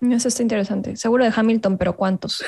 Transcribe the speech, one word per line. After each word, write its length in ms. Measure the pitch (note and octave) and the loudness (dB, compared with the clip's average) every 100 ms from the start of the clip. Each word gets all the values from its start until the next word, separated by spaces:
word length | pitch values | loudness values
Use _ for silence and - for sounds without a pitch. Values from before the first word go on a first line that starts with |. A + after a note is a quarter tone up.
Eso 260 | B3 A#3+ B3 | 0 0 0
está 140 | A#3+ | 0
interesante. 520 | A#3 A3 G3 G3 F#3+ G3+ | 0 0 -2 -4 -6 -4
Seguro 280 | A3+ A#3+ | 0 2
de 80 | A#3+ | 2
Hamilton, 440 | A3+ A3 A3+ G3+ F#3+ | 2 2 2 2 0
pero 180 | F3+ F3 | -2 0
¿cuántos? 480 | F#3+ F#3 - - | -2 -2 -4 -6